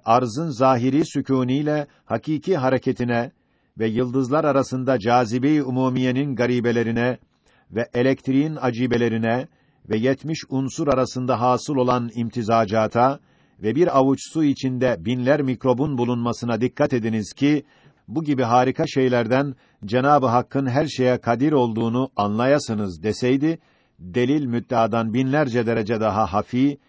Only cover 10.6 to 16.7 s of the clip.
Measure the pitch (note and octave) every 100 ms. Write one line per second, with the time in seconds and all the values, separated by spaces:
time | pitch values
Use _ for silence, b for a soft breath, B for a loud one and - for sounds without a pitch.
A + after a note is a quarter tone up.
10.6 | C3 - D3 C3 B2 C3 B2+ A2+ B2+ C3+
11.6 | - C#3 B2+ B2 A#2+ A#2 A#2 B2 A2 A2+
12.6 | G#2 A2 A2 A#2 C3 C#3+ b b b b
13.6 | G2+ B2+ F3 C3+ C3+ C3+ - D#3+ D3 C3+
14.6 | C3 B2+ B2+ G2+ F2+ B2+ B2 D3+ C3+ A#2+
15.6 | C3 A#2+ D3+ C3+ A#2+ A#2+ A#2 A2+ A#2+ A2+
16.6 | B2